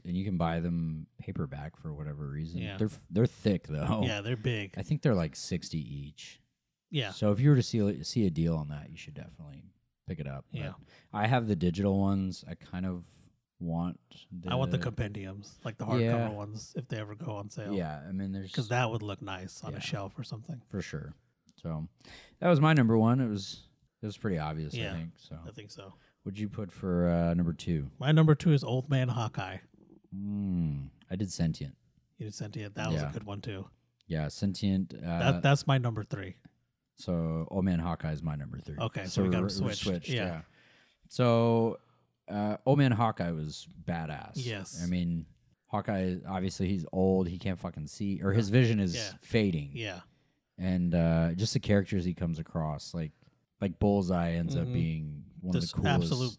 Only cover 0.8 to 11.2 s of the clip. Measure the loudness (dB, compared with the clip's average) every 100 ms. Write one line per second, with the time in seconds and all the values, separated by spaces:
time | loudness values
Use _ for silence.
0.8 | -2 -4 -10 -14 -8 -6 -6 -6 -12 -12
1.8 | -10 -8 -8 -8 -8 -6 -6 -6 -6 -2
2.8 | -2 -4 -4 2 2 2 0 0 0 -2
3.8 | 0 2 0 -2 -2 -2 -2 -2 -4 -6
4.8 | -4 0 4 4 2 -4 -6 -6 -4 -6
5.8 | -6 -8 -10 -14 -18 -20 _ _ _ _
6.8 | -6 -4 -4 0 2 6 8 6 6 2
7.8 | 2 0 -2 2 2 4 2 2 -2 -8
8.8 | -12 -16 -14 -14 -14 -16 -18 -18 -20 _
9.8 | _ _ -10 -8 -6 -10 -8 -8 -8 -10
10.8 | -18 -20 _ 0